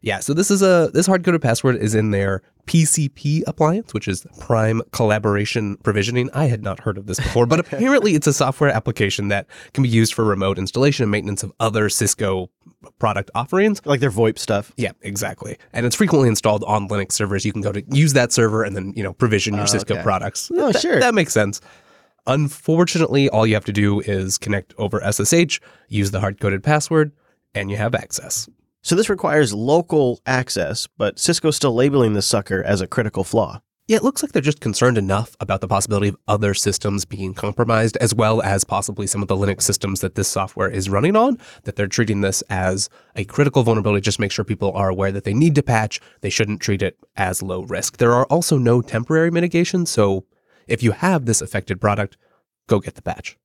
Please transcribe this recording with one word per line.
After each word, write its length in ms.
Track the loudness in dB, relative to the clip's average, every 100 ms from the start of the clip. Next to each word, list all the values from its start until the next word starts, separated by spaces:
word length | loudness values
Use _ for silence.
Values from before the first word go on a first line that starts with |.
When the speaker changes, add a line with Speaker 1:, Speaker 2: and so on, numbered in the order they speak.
Speaker 1:
Yeah, 180 | -4 -4
so 140 | -2
this 180 | -2 0
is 100 | 2
a, 300 | 4 4 4
this 120 | 2 2
hard-coded 360 | 2 2 0
password 360 | 2 0 0 0
is 180 | 0 0
in 160 | 2
their 300 | 0 0 -4 _ _ 0
P 180 | 2
C 240 | 2 0 -2
P 340 | -4 -2 -2 -2
appliance, 460 | 0 0 0 -4
which 160 | -8 -4
is 180 | -6 -8 -20
Prime 400 | -2 2 2 0 -4
Collaboration 880 | -2 2 2 2 0 0 -2 -4 -2
Provisioning. 520 | -2 0 0 -2 -2
I 140 | -2 0
had 140 | -2
not 200 | -6 -6
heard 160 | -6 -6
of 80 | -6
this 120 | -4
before, 280 | 0 2 2
but 140 | 2
Speaker 2:
<laughs> 20 |
Speaker 1:
apparently 520 | 0 -2 2 4 4
it's 140 | 2 2
a 60 |
software 380 | 2 0 2 2
application 580 | 2 -2 -2 -2 -2 -2
that 180 | -4 -6 -18 -10
can 100 | -2
be 60 | 2
used 240 | 4 4
for 120 | 2 0
remote 320 | 2 0 -2
installation 460 | -4 0 0 2
and 80 | 0
maintenance 320 | 0 -4 -6
of 100 | -8 -4
other 260 | -2 0 0
Cisco 600 | 0 -2 0 -2 -2 -6 _ -20 _ -20 _
product 320 | -2 -2 -4
offerings. 460 | -6 -2 2 2 0 -2
Speaker 2:
Like 160 | 0
their 100 | 0
voip 260 | 2 0 0
stuff. 360 | -4 -4 -4 -6
Speaker 1:
Yeah, 160 | -8 -6
exactly. 560 | -10 -8 -8 -10 -14 -14 _
And 140 | -4 -2
it's 100 | 2
frequently 320 | 4 4 4
installed 380 | 4 2 0 0
on 240 | -2 -2
Linux 240 | -4 -4
servers. 320 | -4 -2 -2 -2
You 80 |
can 80 | -4
go 100 | -4
to 100 | -6 -2
use 220 | 2 4
that 200 | 4 2
server 320 | 2 2 2 -2
and 100 | -4
then, 160 | -8 -6
you 60 |
know, 100 | -8
provision 400 | 0 2 2 0
your 100 | -2
Speaker 2:
Oh, 40 | 0
Speaker 1:
Cisco 260 | -2 -2
Speaker 2:
okay. 100 | -2
Speaker 1:
products. 480 | 0 -2 -2 -8 -4
Speaker 2:
Oh, 220 | 0 2
Speaker 1:
That, 80 | 0
Speaker 2:
sure. 180 | 2 2
Speaker 1:
that 160 | 2 2
makes 160 | 0
sense. 300 | 0 0 -4 -16 -20 _ _ _ _ -2
Unfortunately, 1000 | 0 0 -4 -2 2 2 2 2 2 2
all 180 | 4 4
you 80 | 2
have 100 | 0
to 80 |
do 260 | 0 2 2
is 360 | -2 -4 -2 -6
connect 380 | -4 -4 -6 -6
over 260 | -4 -2
S 160 | -2 -2
S 140 | 2
H, 260 | 2 2 -2 -10 _ _
use 220 | -2 -2
the 80 | 0
hard-coded 440 | -4 -2 -2 -2
password, 480 | 0 0 2 0 0 _ _ _ _ -8
and 160 | -6
you 60 | -4
have 180 | -2 -4
access. 520 | -6 -12 -8 -10 -10 _ _ _
Speaker 2:
So 120 | -2 0
this 140 | 0
requires 460 | -2 0 2 0 0
local 680 | 0 0 2 2 2 0 -2
access, 600 | -2 -2 -4 -4 -4 -8 _
but 200 | -4 -2
Cisco's 380 | -2 0 0 0
still 180 | 0
labeling 400 | 2 2 4 2
this 140 | 2 0
sucker 360 | -2 -2 -4
as 160 | 0 -2
a 60 | 0
critical 380 | -2 -4 -4
flaw. 400 | -2 0 -2 -6 _ _ -2
Speaker 1:
Yeah, 100 | 2
it 60 |
looks 180 | 2 -2
like 120 | -2
they're 80 | -2
just 180 | 0 -2
concerned 400 | -4 2 2 2
enough 360 | 0 0 -2 _
about 220 | -4 -4
the 60 | 0
possibility 420 | -2 0 0 0
of 80 | -4 -4
other 260 | 0 0
systems 520 | 0 -2 -2 -2 -4 -6
being 280 | -8 -10
compromised, 640 | -6 -8 -2 0 2 0 0
as 160 | -2
well 260 | 2 2 2
as 200 | 0 -2
possibly 440 | -2 -4 -4 -8 -6
some 160 | -4
of 40 | -2
the 80 | 0
Linux 280 | 0 0
systems 380 | -2 -2 -4 -4
that 120 | -4
this 140 | -4 -4
software 420 | -2 -6 -4 -4
is 200 | -2 -2
running 260 | 0 2 4
on, 240 | 2 0 -8 -14
that 120 | -12 -4
they're 120 | -4
treating 340 | 0 0 2
this 220 | 0 -2 -4
as 360 | -2 0 -2 -6 _ _ -10
a 100 | -8
critical 380 | 0 2 2
vulnerability. 380 | 2 2 2 0
Just 180 | -2 -2
make 120 | -4
sure 140 | -4 -4
people 260 | -2 -2
are 160 | -2 -2
aware 220 | 0 -2
that 120 | -4
they 100 | -4
need 220 | 2 2 2
to 80 |
patch. 360 | 2 0 0 -6 -14 _
They 80 | -6
shouldn't 320 | -2 -2 -2
treat 220 | -2 -2
it 160 | -2 -6 _ -4
as 260 | -4 -2
low 220 | -6 -6
risk. 340 | -6 -6 -6 0
There 160 | 4
are 140 | 4 4
also 320 | 0 2 2
no 240 | 4 2
temporary 480 | 2 -4 0 2 2
mitigations, 580 | 2 0 2 0 0 -2
so 360 | 2 2 2 -6 _ _ _ -6
if 140 | 0
you 100 | 0
have 340 | 2 2 2 2
this 160 | -2
affected 400 | -2 -6 -4 -2
product, 360 | 0 0 -4 _ _ _ _ _ 0
go 120 | 0
get 160 | 0 -12
the 60 |
patch. 340 | -10 -10 -12 -18